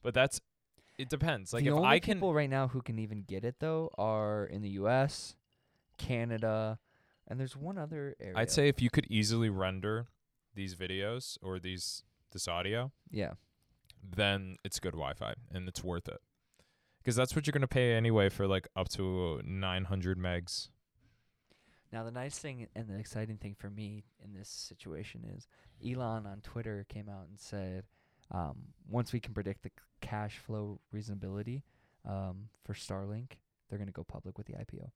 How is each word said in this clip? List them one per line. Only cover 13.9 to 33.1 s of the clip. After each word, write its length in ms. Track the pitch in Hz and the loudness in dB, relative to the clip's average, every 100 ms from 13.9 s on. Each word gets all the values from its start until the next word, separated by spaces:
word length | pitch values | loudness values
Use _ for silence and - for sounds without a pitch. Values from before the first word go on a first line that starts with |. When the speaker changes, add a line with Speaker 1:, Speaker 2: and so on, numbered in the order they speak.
| - | -20
Speaker 1:
then 540 | 98 90 101 98 95 90 | -8 0 2 2 -2 -10
it's 160 | 95 - | -8 -4
good 100 | 92 | -4
Wi-Fi 400 | 80 69 - 55 58 120 | -2 -4 -4 -6 -6 -8
and 160 | 90 90 | -8 -6
it's 160 | - | -6
worth 240 | 90 87 82 | -4 -4 -4
it. 120 | - _ _ _ _ _ _ _ _ | -12 _ _ _ _ _ _ _ _
'Cause 100 | - | 0
that's 220 | 117 127 - | 4 4 2
what 100 | 151 | 2
you're 60 | |
gonna 160 | 143 131 | 2 4
pay 260 | 131 123 | 6 6
anyway 340 | 113 113 110 98 | 6 8 8 8
for, 200 | - 98 | 6 4
like, 180 | 95 - | 4 2
up 140 | - 92 | -2 -2
to 520 | - 95 92 90 73 | 0 0 2 0 -2
nine 400 | - 95 95 92 | -4 -2 0 0
hundred 340 | 90 95 90 90 | 0 0 0 0
megs. 520 | 90 87 87 - - _ _ _ _ _ _ _ _ _ _ _ _ | 0 0 -2 -6 -6 _ _ _ _ _ _ _ _ _ _ _ _
Speaker 2:
Now, 120 | 117 | -8
the 60 | 113 | -6
nice 280 | 123 135 - | -6 -6 -6
thing 280 | 151 127 113 | -8 -8 -8
and 140 | - 110 | -8 -6
the 100 | 98 | -6
exciting 380 | 107 110 110 107 | -6 -4 -4 -4
thing 180 | 104 | -8
for 140 | 101 101 | -8 -10
me 320 | 101 104 104 - _ | -8 -8 -8 -14 _
in 80 | 104 | -18
this 160 | 101 95 | -14 -12
situation 760 | - - - - 78 104 - | -10 -12 -12 -10 -8 -8 -10
is 220 | 57 - - _ - - | -12 -12 -16 _ -20 -10
Elon 420 | - 127 120 113 101 | -6 -2 -2 -4 -6
on 140 | 101 | -12
Twitter 420 | - 120 113 101 98 | -8 -8 -6 -6 -8
came 200 | - 104 | -10 -10
out 180 | 98 85 | -12 -14
and 100 | 101 | -18
said, 460 | - 104 95 92 95 _ _ _ _ | -10 -6 -4 -6 -10 _ _ _ _
um, 260 | 90 80 65 - - - | -4 -2 -4 -12 -18 -2
once 240 | 110 117 | 0 0
we 80 | 120 | -2
can 140 | - | -4
predict 280 | 107 95 98 | -4 -4 -6
the 60 | - | -10
c-, 140 | - _ _ | -16 _ _
cash 380 | - 107 104 - | -6 -4 -4 -8
flow 420 | - 110 104 104 _ | -6 -4 -4 -8 _
reasonability, 680 | 107 107 101 92 98 107 131 - _ _ _ 107 | -8 -6 -6 -4 -4 -4 -6 -8 _ _ _ -6
um, 400 | 98 95 92 110 _ | -4 -4 -6 -12 _
for 100 | - | -10
Starlink, 580 | 101 - 95 98 | -10 -6 -6 -4